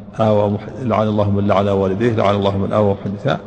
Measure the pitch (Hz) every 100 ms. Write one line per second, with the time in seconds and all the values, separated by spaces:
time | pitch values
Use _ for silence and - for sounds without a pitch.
0 | - - 110 104 104 101 - - 127 104
1 | 110 107 101 98 101 95 101 98 98 95
2 | 120 107 101 101 98 98 98 107 104 98
3 | 98 101 135 -